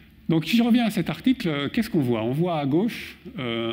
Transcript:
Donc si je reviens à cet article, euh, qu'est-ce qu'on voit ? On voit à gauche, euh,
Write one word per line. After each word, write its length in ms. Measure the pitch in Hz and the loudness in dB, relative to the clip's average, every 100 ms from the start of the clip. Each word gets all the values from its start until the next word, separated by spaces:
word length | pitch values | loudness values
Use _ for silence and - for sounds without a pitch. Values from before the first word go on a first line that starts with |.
| - - - | -20 -10 -2
Donc 160 | 160 | 0
si 140 | 160 233 | 2 2
je 40 | |
reviens 220 | 233 240 | 4 4
à 60 | 226 | 2
cet 180 | - - | -2 -4
article, 400 | 156 - 262 170 | -2 0 0 0
euh, 200 | 143 139 | -2 -2
qu'est-ce 180 | - 220 | -2 0
qu'on 140 | 175 | 0
voit ? 200 | 123 117 | 2 0
On 100 | 113 | 0
voit 260 | 139 180 160 | 0 0 0
à 80 | 143 | 0
gauche, 500 | 151 226 - - - - 196 | 2 0 -4 -12 -16 -16 -8
euh, 340 | 123 113 113 | -6 -4 -4